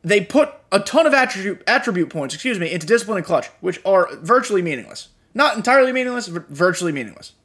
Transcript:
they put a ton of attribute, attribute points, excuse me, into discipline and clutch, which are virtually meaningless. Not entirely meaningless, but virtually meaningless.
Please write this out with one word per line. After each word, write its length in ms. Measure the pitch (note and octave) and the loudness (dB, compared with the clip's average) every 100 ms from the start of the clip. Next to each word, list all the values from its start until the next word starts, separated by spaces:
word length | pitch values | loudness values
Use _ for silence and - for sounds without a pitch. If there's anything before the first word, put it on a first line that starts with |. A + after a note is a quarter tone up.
they 180 | E3+ G3+ | 2 0
put 340 | F3+ C#4+ D4 - _ | 2 2 2 -2 _
a 80 | G3 | -2
ton 300 | G3+ C#4+ D#4 | 2 2 4
of 40 | |
attribute, 520 | C#4 B3+ G3 G3 F3+ - | 4 2 -2 -6 -4 0
attribute 420 | B3+ B3 F3+ D#3+ | 0 0 -2 -2
points, 260 | D#3+ C3+ | -4 -8
excuse 260 | - C4 G#3 | -6 -4 -4
me, 100 | E3 | -4
into 160 | E3+ D#3 | -6 0
discipline 300 | A3+ G3 G3+ | 0 0 -6
and 100 | E3 | 0
clutch, 220 | D#3+ - _ | -2 -2 _
which 200 | F#3 F3+ | -6 -4
are 300 | F#3+ F#3+ F3 | 2 2 2
virtually 480 | - D#3+ B3 - G3+ | -4 2 2 4 -2
meaningless. 460 | E3+ C3 E2+ - - _ _ | 0 -6 -8 -18 -20 _ _
Not 220 | A#3 C#4+ A3+ | 0 0 0
entirely 340 | B3 C4+ B3+ | 4 4 4
meaningless, 360 | B3+ B3 B3 F#3+ | 0 -4 -6 -8
but 180 | E3+ - | -12 -12
virtually 440 | C#3+ F3+ E3+ F3 | -2 0 0 -4
meaningless. 400 | C#3+ A2 B1+ - _ | -4 -8 -14 -20 _